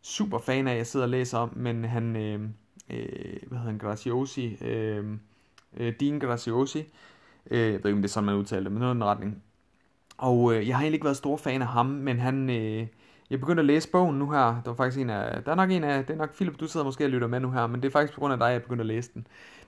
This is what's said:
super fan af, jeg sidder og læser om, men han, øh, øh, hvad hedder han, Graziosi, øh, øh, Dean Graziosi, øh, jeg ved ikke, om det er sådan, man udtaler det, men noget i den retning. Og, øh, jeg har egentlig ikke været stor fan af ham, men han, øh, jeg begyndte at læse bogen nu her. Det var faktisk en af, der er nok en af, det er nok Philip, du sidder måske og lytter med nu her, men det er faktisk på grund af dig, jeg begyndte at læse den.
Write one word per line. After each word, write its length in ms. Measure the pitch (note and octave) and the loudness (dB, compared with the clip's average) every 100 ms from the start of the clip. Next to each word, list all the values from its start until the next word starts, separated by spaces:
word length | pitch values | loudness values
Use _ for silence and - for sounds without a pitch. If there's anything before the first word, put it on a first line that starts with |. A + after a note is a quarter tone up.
super 380 | - - G#3 A#2 | -10 -4 -2 -2
fan 280 | - C3 C3+ | 0 0 2
af, 100 | A#2+ | 0
jeg 100 | A#2 | 0
sidder 180 | C#3 B2 | 0 2
og 40 | |
læser 280 | B2+ B2 A#2 | 2 0 0
om, 160 | A#2 A#2 | -2 -2
men 300 | B2 A#2 A2+ | -4 -2 -2
han, 300 | A#2+ A#2 A2+ | -2 -2 -2
øh, 260 | G#2+ G#2 G#2+ G#2+ _ - - | -2 -4 -6 -10 _ -20 -12
øh, 480 | A#2 A2+ - - - - | -8 -8 -8 -10 -12 -8
hvad 100 | B2 | -6
hedder 140 | A#2 | -4
han, 60 | G#2+ | -4
Graziosi, 800 | G#2+ A2 B2+ A#2+ C3+ C#3 A#2+ G2+ | -4 -4 -2 -2 -2 -4 -6 -6
øh, 440 | A#2 A2+ A2 G#2+ G#2+ G#2+ - _ _ - _ - | -4 -2 -2 -2 -4 -8 -12 _ _ -20 _ -6
øh, 160 | A#2+ A2+ | -6 0
Dean 200 | C#3+ D3 | 0 0
Graziosi, 640 | C#3 A#2+ A#2+ A#2 C3+ D3+ D3+ - - - _ _ - | -2 -2 0 0 0 -2 -8 -16 -20 -20 _ _ -2
øh, 80 | A#2+ | 2
jeg 120 | A2+ | 2
ved 40 | G2+ | 2
ikke, 180 | G2+ | 2
om 80 | G2+ | 2
det 80 | G2+ | 2
er 20 | |
sådan, 140 | A2 G#2 | 0 2
man 100 | G2+ | 0
udtaler 280 | G2+ G2+ | 0 -2
det, 80 | F#2+ | -2
men 80 | G#2+ | 0
noget 140 | B2 | 0
i 20 | B2 | 2
den 80 | |
retning. 400 | G#2 G#2 G2+ G#2 - _ _ _ _ _ _ - | 2 0 -2 -8 -14 _ _ _ _ _ _ -4
Og, 360 | C3 A#2+ A#2+ | 2 6 6
øh, 140 | A2+ G#2+ | 4 2
jeg 80 | B2+ | 2
har 80 | |
egentlig 120 | D3+ D#3 | 2 2
ikke 100 | D3+ | 0
været 120 | C#3 | 0
stor 200 | C#3+ D3 | -2 -2
fan 240 | D3 C3 | -2 -2
af 60 | B2 | 0
ham, 180 | B2 B2 | 0 0
men 340 | C#3 C3+ B2 | 0 -2 0
han, 300 | B2+ C3+ C3 | 0 0 0
øh, 380 | A#2+ A2 A2 A2+ _ - - _ | 0 -2 -4 -6 _ -20 -20 _
jeg 100 | C3 | -4
begyndte 220 | C3+ E3+ | 0 4
at 40 | D3 | 6
læse 240 | D3+ D#3+ | 4 4
bogen 300 | F#3 F3+ C#3 | 4 4 2
nu 120 | C#3+ | 0
her. 160 | D3 B2 | 4 4
Det 180 | A#2 A#2 | 2 -4
var 100 | A#2+ | 0
faktisk 260 | B2+ C3 | 0 0
en 80 | B2+ | -2
af, 340 | G#2 A1+ - | -2 -2 -4
der 80 | - | -2
er 40 | E3+ | 2
nok 160 | F#3 | 4
en 120 | F#3 | 2
af, 220 | D3+ C#3 C3+ | 2 0 -2
det 80 | |
er 40 | D#3+ | -4
nok 180 | D3+ - | -4 -4
Philip, 240 | C#3+ C#3 | -6 -4
du 80 | D#3 | -6
sidder 180 | E3 C#3 | -2 -2
måske 200 | C3 D3 | 0 0
og 40 | |
lytter 180 | B2+ A#2 | 2 0
med 120 | B2 | 0
nu 120 | C3 | -2
her, 160 | B2+ A#2 | 0 0
men 140 | A#2+ | 0
det 60 | C3+ | 2
er 40 | |
faktisk 220 | D3 D3 | 2 2
på 60 | - | 0
grund 140 | C#3+ | -2
af 60 | B2+ | 2
dig, 60 | A#2 | 2
jeg 160 | B2 | 2
begyndte 200 | A#2 B2 | -2 -4
at 40 | A2 | -2
læse 260 | A2 A#2+ | -2 -4
den. 140 | - A2 - - - | -12 -16 -18 -20 -20